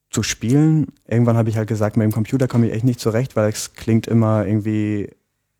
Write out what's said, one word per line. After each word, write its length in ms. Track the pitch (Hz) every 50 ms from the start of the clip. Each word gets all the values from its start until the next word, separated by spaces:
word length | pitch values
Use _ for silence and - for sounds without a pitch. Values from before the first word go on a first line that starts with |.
| _ _
zu 140 | - 120 101
spielen, 640 | - - - 107 113 139 147 156 160 156 156 135 - - _ _
irgendwann 300 | - 110 120 117 117 113
habe 120 | 117 110 113
ich 80 | 107
halt 100 | 110 107
gesagt, 300 | 107 113 104 104 104 -
mit 80 | 117 107
dem 80 | 107 -
Computer 340 | 113 104 - 135 131 131
komme 200 | 123 - 117 117
ich 60 | 104 -
echt 120 | 113 120
nicht 140 | 127 120 -
zurecht, 360 | - 113 107 117 135 - -
weil 140 | 110 107 107
es 240 | 107 - - - -
klingt 340 | - - 113 113 113 -
immer 400 | - 113 117 110 110 110 107 95
irgendwie 640 | 95 107 107 101 110 107 107 104 107 104 101 - - - _ _ _ _ _ _ _ _